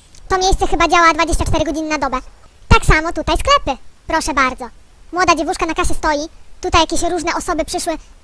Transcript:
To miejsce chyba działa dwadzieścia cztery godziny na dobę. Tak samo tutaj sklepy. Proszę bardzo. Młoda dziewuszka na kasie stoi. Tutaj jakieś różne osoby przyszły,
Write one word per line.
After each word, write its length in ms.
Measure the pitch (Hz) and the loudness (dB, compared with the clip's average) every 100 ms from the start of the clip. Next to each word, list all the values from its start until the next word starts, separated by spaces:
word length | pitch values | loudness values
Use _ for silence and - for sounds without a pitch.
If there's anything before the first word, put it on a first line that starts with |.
| - - - | -20 -20 -4
To 100 | 381 | 0
miejsce 280 | 370 - - | 2 2 2
chyba 220 | 330 339 | 0 2
działa 240 | 349 330 | 4 4
dwadzieścia 320 | 311 330 - | 2 0 0
cztery 200 | 339 320 | 0 0
godziny 240 | 320 302 311 | -2 -4 -4
na 100 | 302 | -4
dobę. 200 | 277 262 - - - - - | -4 -4 -8 -18 -20 -20 2
Tak 160 | - | 4
samo 280 | - 320 330 | 6 4 2
tutaj 240 | 320 302 349 | -4 -2 -2
sklepy. 440 | - 571 302 247 - - - | 2 2 0 -6 -10 -16 -4
Proszę 280 | 320 311 | -2 -2
bardzo. 300 | 277 254 254 233 - - - - | 0 0 -2 -12 -16 -20 -20 -8
Młoda 220 | 339 359 | 0 2
dziewuszka 320 | 320 311 349 330 | 2 0 -2 -2
na 80 | |
kasie 200 | 320 339 | 0 0
stoi. 340 | - 320 294 320 - - - | 2 0 -2 -4 -12 -20 -10
Tutaj 200 | 370 359 | 0 2
jakieś 220 | 320 330 | 2 0
różne 320 | 330 349 320 | -2 -2 -2
osoby 300 | 320 370 320 | -4 -4 -4
przyszły, 280 | 302 349 349 311 - - | -4 -4 -6 -8 -12 -20